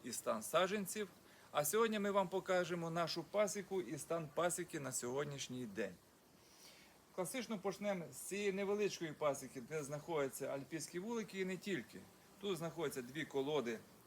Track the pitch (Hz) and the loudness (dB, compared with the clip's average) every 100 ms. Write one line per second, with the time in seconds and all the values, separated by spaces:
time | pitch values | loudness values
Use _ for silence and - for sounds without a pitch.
0 | 127 110 120 110 - 160 185 208 185 214 | -8 -4 -2 -2 2 4 4 2 -2 -4
1 | 202 - - - - 147 147 214 226 214 | -4 -8 -20 -20 -2 2 4 6 6 4
2 | 202 196 180 190 180 185 170 175 165 165 | 4 4 4 2 4 4 4 0 0 0
3 | 160 175 156 202 208 202 185 190 117 151 | 0 0 0 4 4 2 -2 -2 -2 -4
4 | - 165 151 - 175 170 175 156 135 123 | -2 -2 0 2 2 2 -2 -4 -2 -2
5 | 123 135 147 139 - 127 117 98 95 87 | 0 0 0 -4 -6 -6 -4 -2 -2 -4
6 | - - - - - - - - - - | -20 -20 -20 -20 -20 -20 -20 -20 -20 -20
7 | - - 175 262 226 208 196 190 202 185 | -8 -4 -2 -2 -4 -2 -2 -2 0 -2
8 | 151 131 - 202 202 190 196 208 202 - | -4 -8 -6 0 2 2 2 2 2 0
9 | 160 143 151 139 131 135 117 156 139 147 | -4 0 2 2 -4 -10 -6 -4 -4 -6
10 | 156 156 135 - 135 139 139 165 151 175 | -2 0 0 0 -2 -2 -4 -6 -6 -6
11 | 214 233 175 190 185 185 202 160 107 92 | -4 -4 -4 -2 -2 -2 -2 -2 -4 -12
12 | - - - - 202 170 165 156 143 135 | -16 -20 -20 -6 -4 -2 -2 -2 -2 -2
13 | 123 151 139 139 135 151 117 107 - - | -4 -4 -2 0 2 2 2 -2 -8 -16